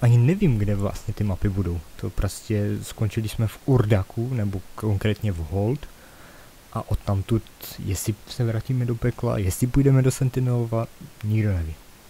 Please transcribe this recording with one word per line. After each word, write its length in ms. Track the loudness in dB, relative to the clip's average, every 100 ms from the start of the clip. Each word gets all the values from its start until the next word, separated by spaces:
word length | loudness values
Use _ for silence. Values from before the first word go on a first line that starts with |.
ani 160 | 4 6
nevím, 400 | 6 4 2 2
kde 180 | 2 0
vlastně 380 | -2 -4 -6
ty 100 | -4
mapy 260 | -2 0 0
budou. 300 | 0 -2 -4 -8 -10
To 140 | -6
prostě 680 | -2 -4 -4 -2 0 0 -4
skončili 480 | -6 -4 -4 -2 -4
jsme 180 | -2 -2
v 120 | -2 2
Urdaku, 680 | 4 4 2 0 -4 -4
nebo 280 | -2 -2 -4 -8 -6
konkrétně 560 | -2 0 0 0 -2
v 60 | -4
Hold, 420 | -4 -2 -2 -2 -8 -18 -20 -20 -20 -20 -20 -20 -10
A 180 | -8 -4
odtamtud, 520 | -4 -2 -2 0 -2 -2 -14 -18 -8
jestli 360 | -6 -4 -4 -6 -8
se 160 | -4
vrátíme 420 | -2 -2 -2 -2 -2
do 100 | -2
pekla, 420 | -2 0 -2 0
jestli 300 | -2 0 2
půjdeme 340 | 4 6 6
do 100 | 4
Sentinelova, 760 | 2 0 0 0 0 0 -2 -4 -8 -20 -8
nikdo 300 | 0 2 2
neví. 220 | 0 -2 -8 -18 -20 -20